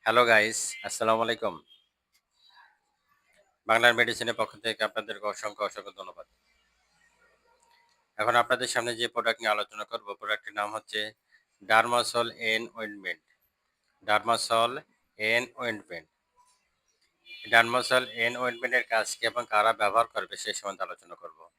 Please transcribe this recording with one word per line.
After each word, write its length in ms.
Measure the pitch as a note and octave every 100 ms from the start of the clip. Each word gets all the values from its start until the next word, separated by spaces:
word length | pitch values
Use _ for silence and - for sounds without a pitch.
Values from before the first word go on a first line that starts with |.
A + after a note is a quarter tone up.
হ্যালো 180 | A2+ A#2 A#2+
গাইস, 280 | A2 A2 A2 - - G2+
আসসালামু 360 | - A2 A2+
আলাইকুম। 300 | A2+ A2+ G#2+ E2+ _ _ _ _ _ _ _ _ _ - - _ _ _ _ _ _ _ _ _ -
বাংলার 260 | A2+ A#2+ A#2
মেডিসিনের 380 | A#2 A2 A#2 A2+
পক্ষ 120 | G#2+ G#2
থেকে 180 | A2+ G#2+ G#2+
আপনাদেরকে 380 | - G#2 G2+ G#2
অসংখ্য, 300 | G2 G#2+ G#2 G2+
অসংখ্য 240 | G#2+ G2 F#2+
ধন্যবাদ। 280 | F#2 F2 - _ _ _ _ _ _ _ _ _ _ _ _ _ _ _ _ _ _ -
এখন 140 | A2 A#2+
আপনাদের 260 | A#2 B2 B2
সামনে 180 | B2 A#2+ A2+
যে 60 | A#2
প্রোডাক্ট 240 | A#2+ A2+ A2
নিয়ে 140 | A#2 G#2
আলোচনা 280 | G#2 G#2+ G#2+
করব, 140 | A#2 G#2 G2+
প্রোডাক্টের 340 | G#2 G#2+ - G#2
নাম 80 | G#2 G#2+
হচ্ছে 240 | _ G#2+ G#2+ _ _ _ _ _ G2+
Dermasol 600 | A2 A#2 A#2+ A#2 A#2+ A#2 A2+ A2+ A2
N 20 | A2+ A#2
Ointment। 420 | A2 G#2 F#2 F2 _ _ _ _ _ _ _ _ G2+
Dermasol 640 | G#2 A2 A2+ - A2+ A#2 C3+ - _ _ _ A2 A#2
N 40 | B2 -
Ointment। 440 | B2 G#2 - E2+ D#2+ _ _ _ _ _ _ _ _ _ _ _ _ - G#2+
Dermasol 520 | A#2 A#2 B2 A#2+ B2+ B2 A#2 A#2
N 40 | B2
Ointment-এর 400 | B2+ A#2 B2 B2+ -
কাজ 140 | A2+ G#2 -
কি 40 | A#2
এবং 120 | A#2 A#2
কারা 200 | G#2+ G#2+ A2
ব্যবহার 260 | G#2 G#2+ A#2
করবে, 200 | - F#2 G2+
সেই 120 | G#2+ G2+
সম্বন্ধে 260 | G2+ G2 F#2
আলোচনা 280 | F2+ E2+ F2
করব। 160 | F2 D#2 E2